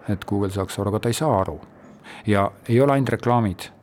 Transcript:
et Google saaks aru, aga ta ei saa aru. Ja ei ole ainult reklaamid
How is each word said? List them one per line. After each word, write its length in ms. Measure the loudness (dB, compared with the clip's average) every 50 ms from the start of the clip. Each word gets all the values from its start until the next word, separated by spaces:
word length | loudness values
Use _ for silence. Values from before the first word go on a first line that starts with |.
| -4 -4
et 160 | -4 -4 -4
Google 240 | -4 -2 -2 -2 -2
saaks 320 | -2 -4 -4 -4 -4 -4 -2
aru, 80 | -2
aga 140 | -2 0 -2
ta 80 | -2 -2
ei 60 | 0 0
saa 180 | 2 2 2 0
aru. 160 | 0 -4 -12 -14 -20 -20 -20 -20 -20 -20 -20 -20 -20 -20 -10 0
Ja 220 | 2 2 4 2 0 -2 -8 -4
ei 140 | 0 2 4 4
ole 140 | 4 4
ainult 180 | 2 2 0 -2
reklaamid 560 | -2 0 2 2 2 2 0 -2 -4 -10 -18 -18 -20